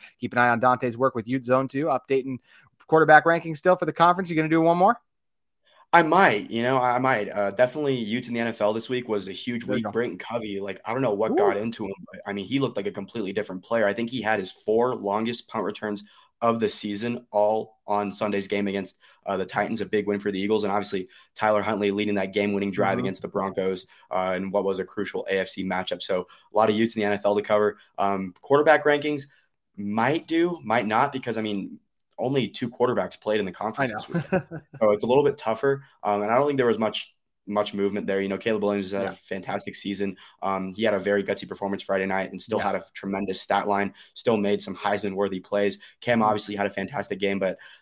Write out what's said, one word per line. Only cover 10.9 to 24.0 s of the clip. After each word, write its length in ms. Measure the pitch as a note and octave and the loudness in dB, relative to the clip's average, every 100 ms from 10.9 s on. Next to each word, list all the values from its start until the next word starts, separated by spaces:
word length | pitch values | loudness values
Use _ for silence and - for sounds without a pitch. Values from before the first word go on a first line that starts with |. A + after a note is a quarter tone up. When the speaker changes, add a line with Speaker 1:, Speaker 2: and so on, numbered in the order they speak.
Speaker 2:
don't 120 | A#2+ | -2
know 100 | C3 | 0
what 200 | G2+ A2 | 0 0
Speaker 1:
Ooh. 20 | C#4 | 2
Speaker 2:
got 200 | G2+ G2+ | 2 0
into 300 | A2+ A2+ G2+ | -4 -6 -8
him, 80 | G2 - | -10 -14
but, 100 | - - | -16 -8
I 80 | |
mean, 120 | G2+ F#2+ | -8 -4
he 120 | C3+ | -2
looked 200 | C3 - | -2 -2
like 100 | G2+ | -6
a 40 | |
completely 400 | G2 G2 A#2 F#2+ | -6 -10 -6 -6
different 320 | G2+ G2+ F#2 | -4 -6 -8
player. 220 | - A#2 G2+ | -2 0 2
I 80 | |
think 160 | G#2 A#2 | 0 -4
he 100 | B2+ | -4
had 200 | G#2 A2 | -2 -2
his 120 | F#2 | -2
four 440 | - - A2 B2 A2+ | -8 0 2 2 0
longest 520 | G2+ G2+ A2+ A#2 - | -2 -2 -2 -4 -8
punt 180 | A2+ F#2+ | -6 -6
returns 380 | G#2 G#2+ G#2 - _ _ - | -6 -6 -6 -10 _ _ -2
of 180 | A#2 A#2 | 0 2
the 80 | G#2+ | 0
season 600 | - G#2+ G2+ A#2+ A#2+ - | -2 -6 -4 -4 -6 -4
all 480 | G#2 G#2 A2 A2 _ - | 0 2 2 -4 _ -4
on 260 | G#2 G2+ | -2 -2
Sunday's 360 | G2 G#2+ G2+ G2 | -4 -2 -2 -2
game 200 | G2+ G2+ | -2 -2
against, 300 | G2 G2 - _ _ - | -2 -6 -12 _ _ -4
uh, 100 | G2 | -4
the 80 | F#2 | -2
Titans, 360 | - G#2 A2 | -2 -2 -2
a 40 | F#2+ | -2
big 220 | G#2+ G2+ | -2 0
win 120 | G2+ | -2
for 120 | G#2 | -2
the 80 | F#2+ | -2
Eagles. 240 | G2+ G#2+ | 0 0
And 100 | G2+ | 0
obviously 360 | G#2 G2 G2 F#2 - _ - | -2 -2 -6 -6 -14 _ -2
Tyler 260 | A2 G#2 | 2 2
Huntley 300 | F#2+ G#2 G2+ | 2 0 0
leading 240 | G2+ G#2 G2+ | 0 0 0
that 180 | F#2+ | -2
game-winning 380 | G2 G2+ G2+ G2+ | 0 0 0 -2
drive 220 | F#2 G2 | 0 0
Speaker 1:
Mm-hmm. 120 | G2 F#2+ | 0 -2
Speaker 2:
against 160 | F#2+ | -6
the 60 | - | -6
Broncos, 580 | G2+ F#2+ F#2 F#2+ F#2 - - | -4 -4 -2 -2 -2 -8 -18